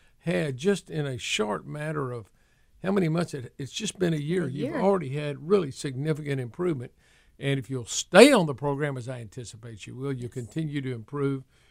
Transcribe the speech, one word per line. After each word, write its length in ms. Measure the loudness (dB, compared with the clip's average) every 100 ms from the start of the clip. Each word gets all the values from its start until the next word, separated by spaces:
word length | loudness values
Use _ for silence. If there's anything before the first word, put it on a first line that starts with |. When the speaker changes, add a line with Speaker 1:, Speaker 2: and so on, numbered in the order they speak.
| _ _
Speaker 1:
had, 380 | -2 0 0 0
just 320 | 0 0 -2
in 140 | -4 -4
a 100 | -4
short 480 | -4 -2 -2 -4 -6
matter 460 | -8 -6 -4 -4
of – 180 | -6 -12 _ _ _ _ _
how 80 | 0
many 180 | 2 2
months? 240 | 2 0
It, 200 | -6 -12 -12
it's 140 | -10
just 280 | -6 -8 -2
been 140 | 0
a 40 | 0
year. 280 | 0 -2 -2
Speaker 2:
A 60 |
Speaker 1:
You've 200 | -2 -4
Speaker 2:
year. 80 | 0
Speaker 1:
already 280 | 2 2 0
had 380 | -4 -6 -6 2
really 240 | 2 2
significant 680 | -4 -6 -4 -2 -2 -2 -4
improvement. 500 | -4 -4 -2 -2 -6 -16 _ _ _ -6
And 200 | -2 -2
if 100 | -2
you'll 160 | -6 -4
stay 460 | -6 6 10 12
on 140 | 10 4
the 80 | 0
program, 420 | -2 -2 -2 -4
as 120 | -8
I 100 | -10
anticipate 680 | -12 -14 -14 -14 -16 -16 -14
you 80 | -8
will, 160 | -6
you'll 100 | -4
Speaker 2:
Yes. 100 | -6
Speaker 1:
continue 480 | -10 -8 -6 -4 -4
to 120 | -4
improve 500 | -6 -8 -4 -2 -2 -8 _ _